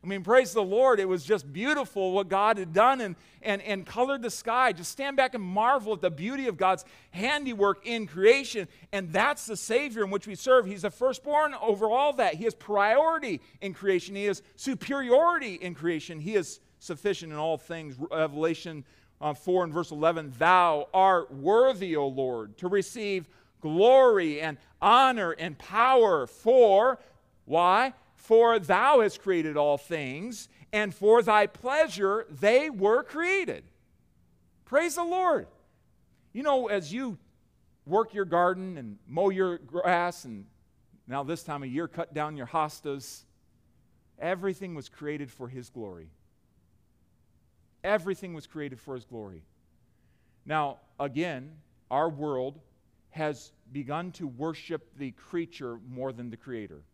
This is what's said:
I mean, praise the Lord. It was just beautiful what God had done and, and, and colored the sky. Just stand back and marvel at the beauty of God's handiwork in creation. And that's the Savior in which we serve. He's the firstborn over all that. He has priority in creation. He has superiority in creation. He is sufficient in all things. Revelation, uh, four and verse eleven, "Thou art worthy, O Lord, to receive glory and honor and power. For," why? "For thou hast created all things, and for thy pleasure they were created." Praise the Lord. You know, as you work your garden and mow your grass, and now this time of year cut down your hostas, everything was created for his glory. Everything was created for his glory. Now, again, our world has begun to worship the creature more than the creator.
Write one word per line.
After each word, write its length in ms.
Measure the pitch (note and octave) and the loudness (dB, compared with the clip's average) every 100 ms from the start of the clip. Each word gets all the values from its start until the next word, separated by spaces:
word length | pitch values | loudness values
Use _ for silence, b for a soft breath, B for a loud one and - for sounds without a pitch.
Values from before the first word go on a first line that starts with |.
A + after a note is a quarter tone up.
I 60 | E3+ | -8
mean, 140 | G3 | -10
praise 320 | F3+ B3 B3+ | 4 4 4
the 80 | A3 | 0
Lord. 380 | F#3+ G#3 C4 A3+ | 0 4 4 4
It 100 | F#3+ | 2
was 140 | F#3 | -2
just 280 | C#3 - C3 | 0 -2 -2
beautiful 600 | C#3+ A#3+ D4+ B3 - F#3+ | -6 -2 -2 -2 -4 -2
what 180 | F#3+ F#3+ | -2 0
God 300 | F#3+ G#3 A3 | 0 2 0
had 140 | F#3 | 0
done 280 | E3 A#3 C4+ | 4 4 4
and, 140 | A3 E3+ b b | -4 -10 b b
and, 180 | - G3+ | -6 -4
and 240 | G3 G3 E3+ | -4 -8 -6
colored 340 | - B3+ C#4 | -4 -2 -2
the 80 | A#3 | -4
sky. 420 | - - A#3+ B3+ | -8 -4 2 2
Just 200 | F3 F3 | 0 -10
stand 260 | - C#4 C#4 | -8 -6 0
back 160 | C4 | 0
and 100 | B3 | 0
marvel 500 | F#3 F#3+ A3+ C4+ G#3 | -6 0 2 2 0
at 80 | G3+ | -2
the 100 | F#3 | -2
beauty 340 | D3+ F#3+ C#4 C4 | -2 -8 -4 -6
of 120 | F3 | 0
God's 280 | F#3 F#3 - b b | 0 0 -4 b b
handiwork 760 | E3+ A3+ D4 C4+ A3+ G3+ F#3+ - | -8 -2 -2 -4 0 2 2 -4
in 180 | A#3 G#3 | -6 -6
creation. 640 | D3+ G3 C4+ C4+ A3+ F3+ b b | 2 4 4 2 -8 -10 b b
And 180 | G3+ F#3 | -8 -4
that's 360 | D#3+ B3+ D4 - | 0 0 -2 -8
the 100 | G#3 | -10
Savior 460 | - A#3 D4 A3+ | -2 -2 -2 -4
in 80 | G3 | -4
which 160 | G3+ - | -4 -8
we 80 | F#3+ | -10
serve. 320 | - B3+ F#3+ | 4 4 4
He's 160 | G3+ | -4
the 80 | F#3+ | -8
firstborn 640 | - B3+ B3+ - D4 D4+ C4+ | -2 -2 -2 -2 0 0 -2
over 340 | A3+ G3+ G#3+ | -2 0 2
all 240 | A#3+ D4 | 2 2
that. 220 | C4+ G3+ D#3 | 2 0 0
He 80 | |
has 100 | A3+ | -4
priority 880 | - - G#3 G3+ B3 D#4+ E4 C4+ E3 b b | -6 -4 2 4 4 4 0 -4 -8 b b
in 120 | G3 | -12
creation. 420 | F3+ G3 F#3 F3 G3 | -6 0 0 0 -6
He 100 | G3+ | -4
has 180 | G3 b b | -4 b b
superiority 1000 | - B3 - C#4 B3+ B3+ E4+ F4 B3+ F3+ | -8 -8 -6 -6 4 6 6 2 -4 -10
in 180 | F3+ | -12
creation. 460 | D#3 D#3+ D#3+ C#3+ D#3+ | -6 -4 -4 -6 -12
He 160 | D3+ G#3+ | -2 -2
is 240 | E3 - _ _ | -2 -12 _ _
sufficient 560 | - D#3+ G3+ F#3+ E3 | -14 -8 -4 -4 -8
in 60 | D3+ | -6
all 180 | D#3 D#3 | -4 -4
things. 380 | - E3 D#3 B2+ | -6 -12 -12 -12
Revelation, 880 | D3+ D#3+ D#3 C#3+ D#3+ D#3+ F3 D#3 C3+ b b b | -8 -2 -2 -2 -2 -4 -8 -14 -16 b b b
uh, 140 | D3+ | -8
four 300 | C#3 - F3+ | -8 -2 0
and 100 | E3+ | 0
verse 160 | D#3 E3 | -4 -6
eleven, 420 | D3+ D#3+ E3 D3+ A#2+ | -2 0 0 -8 0
"Thou 500 | D#3+ F#3 F3 D3+ D3 | 4 6 6 2 0
art 400 | F#3+ F#3+ F3+ E3 | 4 4 4 0
worthy, 640 | C3+ C#3+ G#3+ C4 A3 F#3 D#3 | -6 2 4 4 2 -4 -2
O 100 | C#3 | -2
Lord, 540 | C3 C3 A#2+ G#2+ G#2 | -2 -4 -4 -10 -10
to 80 | F3+ | -2
receive 600 | G3 F#3+ A#3+ G#3 F#3+ D#3+ b b b | -2 -2 -6 -4 -4 -6 b b b
glory 800 | D#3 D#3+ G#3+ C4 B3+ G#3 E3 D3 | -4 4 8 10 8 6 2 -2
and 200 | D#3+ C#3+ b b | -6 -8 b b
honor 480 | F#3 A#3+ C4+ A#3+ F3+ | 4 6 6 2 -4
and 260 | D#3+ E3 D3 | -4 -8 -10
power. 680 | - G3+ B3 C4 A3 E3 B2 | -6 2 4 6 6 4 0
For," 720 | - A3 C4 A#3 G3 A#3+ B3+ b b b _ - | -4 4 6 8 8 4 0 b b b _ -4
why? 500 | D#3 F3 F#3+ C4 - _ | 2 4 4 2 -4 _
"For 440 | _ - A3 A#3 A3+ | _ 4 6 8 4
thou 440 | D#3 F#3 B3+ C#4+ | 2 2 6 6
hast 200 | G#3+ G3 | 4 -2
created 340 | - F3+ D#3 D3 | -2 0 0 0
all 220 | D3 C#3+ | 2 0
things, 720 | - E3 C#3 C3+ G#3+ A3+ - b b | -2 -8 -6 -8 -10 -14 -18 b b
and 180 | G#3+ G#3+ | -4 -4
for 300 | D#3+ G3+ A3+ | 0 6 6
thy 240 | A3 G#3+ G#3 | 6 4 2
pleasure 800 | - B3 C#4+ D#4+ F3 G3 G#3 - | -2 -4 0 0 0 -2 -2 -6
they 440 | C#3 G3+ A#3+ D#4 | -2 2 2 0
were 320 | A#3 G3 A#3+ | 0 2 2
created." 600 | B3 D4 F4 G4 F4 F#2+ C#2+ _ _ _ _ _ _ _ _ _ _ | 0 -4 -2 -2 -2 -8 -12 _ _ _ _ _ _ _ _ _ _
Praise 300 | C4+ E4+ E4+ | -2 0 -4
the 80 | |
Lord. 440 | F4 F4+ F#4 D4+ - _ _ _ _ _ _ _ _ | -4 -2 0 0 -4 _ _ _ _ _ _ _ _
You 80 | G#3 | -8
know, 260 | D4 C4+ A#3 | -2 -2 0
as 240 | G3+ D#3 | -4 -4
you 280 | G#3 C4 F#3 _ _ _ _ _ _ - | -8 -8 -10 _ _ _ _ _ _ -4
work 300 | F#3 A3 G#3 | -2 -2 -4
your 100 | F#3+ | -2
garden 540 | E3+ F3 F#3 F#3+ E3 | 0 0 0 -8 -12
and 180 | A#2+ G2+ _ | -14 -16 _
mow 220 | B2 G3 | -2 0
your 300 | F#3+ F#3 F3 | 0 -2 -2
grass, 680 | C3+ D#3+ F3 F3 F3 F3 C3 | -8 -4 0 0 0 -6 -14
and 220 | G#2+ G2 _ _ _ _ _ - | -16 -16 _ _ _ _ _ -10
now 140 | C3 | -8
this 200 | C#3 D#3+ | -6 -8
time 180 | - D3 | -8 -10
of 80 | C3+ | -8
year 180 | C3 E3 | -8 -8
cut 280 | - E3+ D3+ | -8 -10 -6
down 200 | D3+ D3+ | -8 -8
your 120 | A#2+ | -8
hostas, 800 | E3 D3+ - D3+ C#3 B2 - _ _ _ _ _ _ _ _ _ _ | -4 -4 -6 -10 -10 -12 -20 _ _ _ _ _ _ _ _ _ _
everything 560 | D#3 F#3 G3 F3+ F#3+ | -8 -6 -6 -8 -10
was 160 | E3 C3 | -14 -16
created 400 | _ D3 D3+ C#3+ | _ -10 -10 -10
for 180 | - B2 | -14 -16
his 220 | C3 B2 | -14 -16
glory. 400 | B2 G#2+ F2 D#2+ _ _ _ _ _ _ _ _ _ _ _ _ _ _ _ _ _ | -14 -14 -14 -20 _ _ _ _ _ _ _ _ _ _ _ _ _ _ _ _ _
Everything 500 | F#3 G#3 E3+ F#3 F#3 | -2 -2 -2 -8 -8
was 140 | E3 - | -14 -14
created 320 | D#3+ D3 B2+ | -12 -12 -12
for 160 | - C3 | -14 -14
his 100 | A2+ | -12
glory. 380 | A#2+ G#2 F2 D2+ _ _ _ _ _ _ _ _ _ - | -14 -14 -16 _ _ _ _ _ _ _ _ _ _ -6
Now, 320 | D#3 D3 - _ _ | -4 -4 -8 _ _
again, 520 | C#3+ C3 F3 C#3 C3+ D#3 _ _ _ | -8 -4 -6 -6 -14 -20 _ _ _
our 180 | C3 E3 | -2 -2
world 500 | D3 D3+ C3+ B2+ C#3+ _ _ _ _ _ | -4 -6 -4 -6 -8 _ _ _ _ _
has 400 | D#3+ D#3 C#3+ - _ _ | -8 -8 -8 -14 _ _
begun 400 | C3 C3 D3 F3+ | -12 -8 -8 -10
to 120 | - D#3+ | -12 -14
worship 640 | A#2+ D#3 D#3 - D#3+ _ - | -8 -8 -8 -10 -10 _ -14
the 140 | C#3 | -14
creature 680 | A#2 - F3 E3 - C3 A#2 A#2 | -14 -10 -8 -8 -10 -12 -12 -14
more 240 | B2+ C3 | -10 -10
than 200 | A#2+ B2 | -10 -14
the 60 | A2+ | -14
creator. 440 | - A#2+ G2+ D2+ D2+ | -12 -12 -12 -16 _